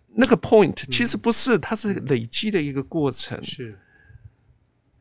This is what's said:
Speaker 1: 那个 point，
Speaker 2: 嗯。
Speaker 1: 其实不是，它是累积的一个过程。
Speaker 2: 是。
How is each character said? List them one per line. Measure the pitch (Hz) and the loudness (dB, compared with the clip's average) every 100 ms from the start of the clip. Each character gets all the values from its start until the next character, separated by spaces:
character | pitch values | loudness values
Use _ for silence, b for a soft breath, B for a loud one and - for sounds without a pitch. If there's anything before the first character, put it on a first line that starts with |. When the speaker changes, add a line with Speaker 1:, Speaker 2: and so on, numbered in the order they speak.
| _ | _
Speaker 1:
那 | 214 262 | 0 4
个 | - | 2
point， | - 220 175 | 4 6 6
Speaker 2:
嗯。 | - - | 0 -4
Speaker 1:
其 | 123 240 | 0 0
实 | 214 | 0
不 | 233 | 0
是， | 226 254 208 | 2 2 2
它 | - 220 | 0 -4
是 | 220 | -4
累 | 190 127 131 117 | -4 0 -2 -2
积 | - 214 | -4 -2
的 | 196 | -2
一 | 147 | -2
个 | 135 | -4
过 | 135 165 143 | -4 -2 -2
程。 | 123 - - 143 | -2 -6 -8 -10
Speaker 2:
是。 | - 120 98 b b b b - _ _ _ _ _ _ _ | -12 -14 -16 b b b b -20 _ _ _ _ _ _ _